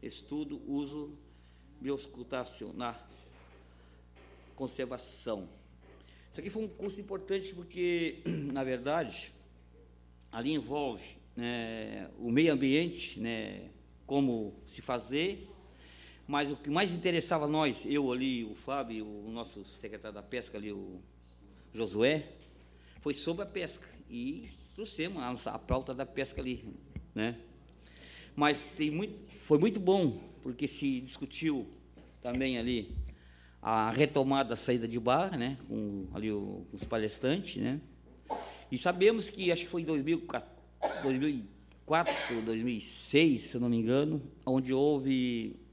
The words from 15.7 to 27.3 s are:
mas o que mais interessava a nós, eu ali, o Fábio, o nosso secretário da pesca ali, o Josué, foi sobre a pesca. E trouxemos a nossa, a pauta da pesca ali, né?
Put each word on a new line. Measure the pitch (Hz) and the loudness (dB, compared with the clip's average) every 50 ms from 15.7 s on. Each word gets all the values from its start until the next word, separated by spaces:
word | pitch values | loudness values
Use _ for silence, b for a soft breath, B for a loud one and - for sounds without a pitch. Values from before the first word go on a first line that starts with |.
| B B B B B B B B B B B | B B B B B B B B B B B
mas | - 143 143 147 139 | -2 0 2 2 2
o | 147 | -2
que | - - 143 | -4 -4 0
mais | 147 170 202 190 170 | 2 2 4 2 2
interessava | 175 170 185 170 165 156 - 175 160 147 | 0 2 2 2 2 2 2 2 2 2
a | 147 | 2
nós, | 151 156 156 143 117 - - | 2 4 4 4 2 0 -2
eu | 104 139 147 143 131 | 0 2 2 4 2
ali, | 123 127 127 135 131 120 113 | 2 2 2 0 0 0 -2
o | 107 104 | -6 -8
Fábio, | - - - 135 139 131 113 117 110 107 | -10 -6 -4 -4 -4 -2 -4 -6 -6 -6
o | 107 104 104 104 110 | -8 -8 -10 -10 -8
nosso | 113 117 117 110 - 104 98 | -8 -8 -8 -8 -10 -14 -16
secretário | - - - - 107 104 104 90 110 101 | -16 -16 -14 -12 -12 -12 -10 -10 -10 -10
da | 104 95 | -10 -12
pesca | - - 123 113 - - | -6 -6 -6 -6 -6 -8
ali, | 110 101 107 101 | -8 -6 -6 -6
o | 98 98 95 92 90 92 - - - - - - - - B B B B B - | -8 -8 -10 -12 -14 -16 -18 -20 -20 -20 -20 -20 -20 -20 B B B B B -4
Josué, | 107 113 101 90 104 110 131 151 156 147 - - - B B B B B B B B B B B B - | -4 -2 -2 2 4 6 6 6 4 0 -6 -14 -20 B B B B B B B B B B B B -4
foi | 147 143 | -4 -2
sobre | 143 - - 170 175 202 | -2 -2 -2 -2 -2 -4
a | |
pesca. | - - 196 175 151 - - - - - - - - | -6 -6 -6 -6 -6 -8 -12 -16 -20 -20 -20 -18 -12
E | 117 120 120 131 147 175 233 - - - - - - | -8 -6 -4 -4 -6 -6 -10 -14 -16 -18 -20 -20 -12
trouxemos | - 214 214 - - 156 180 202 175 127 | -10 -10 -10 -6 -4 -4 -4 -4 -4 -4
a | 123 | -4
nossa, | 127 117 - - | -4 -4 -6 -6
a | - 117 | -6 -6
pauta | - - 127 131 131 - 131 | 0 0 0 0 0 -2 -6
da | 123 139 | -6 -6
pesca | 131 - 139 139 131 - - | -6 -4 -4 -4 -4 -4 -6
ali, | 139 127 127 117 107 113 - - - - - - - - - | -4 -4 -4 -6 -6 -12 -14 -14 -18 -14 -14 -14 -14 -8 -2
né? | 107 107 117 | 0 0 0